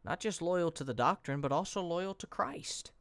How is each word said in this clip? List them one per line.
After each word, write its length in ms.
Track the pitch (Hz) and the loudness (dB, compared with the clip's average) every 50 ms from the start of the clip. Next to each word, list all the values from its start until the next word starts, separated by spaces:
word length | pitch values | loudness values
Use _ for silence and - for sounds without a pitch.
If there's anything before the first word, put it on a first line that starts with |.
| - | -4
not 160 | - 175 - | -4 -6 -2
just 220 | - 220 190 - | -2 -2 -2 0
loyal 300 | 165 170 180 180 170 165 | 0 2 4 4 4 2
to 120 | 160 - 139 | 2 -2 -4
the 100 | 151 117 | -2 2
doctrine, 460 | - 120 151 190 - - - 139 143 | 4 4 4 4 2 -2 -4 -2 0
but 140 | 139 135 135 | 0 2 2
also 280 | 156 190 - - 202 | 2 0 0 -4 -4
loyal 320 | 180 170 170 175 185 196 190 | -2 0 0 -2 -2 -2 -6
to 120 | _ - | _ -12
Christ. 640 | - - - - - 285 - - - - - - - _ - | -8 -2 -2 -2 -2 -2 -8 -8 -8 -8 -8 -10 -14 _ -20